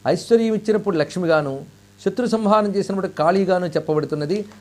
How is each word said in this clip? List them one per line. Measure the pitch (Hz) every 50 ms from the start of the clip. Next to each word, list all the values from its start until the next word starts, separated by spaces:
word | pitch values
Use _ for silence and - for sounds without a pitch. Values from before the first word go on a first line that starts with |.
| -
ఐశ్వర్యం | 127 165 170 - - 233 226 226 226 220
ఇచ్చినప్పుడు | 208 214 220 214 208 208 202 180
లక్ష్మిగాను, | 156 147 - - 180 180 165 160 156 147 139 135 139 151 - - - - - - - -
శత్రు | 196 190 - 240
సంహారం | 214 220 220 220 196 214 214 208 208 190
చేసినప్పుడు | 202 196 196 196 196 190
కాళీగాను | 180 - - 151 165 185 196 196 185 185 180 180
చెప్పబడుతున్నది. | 170 151 156 - - 156 151 151 - 151 147 147 147 190 214 208 - - -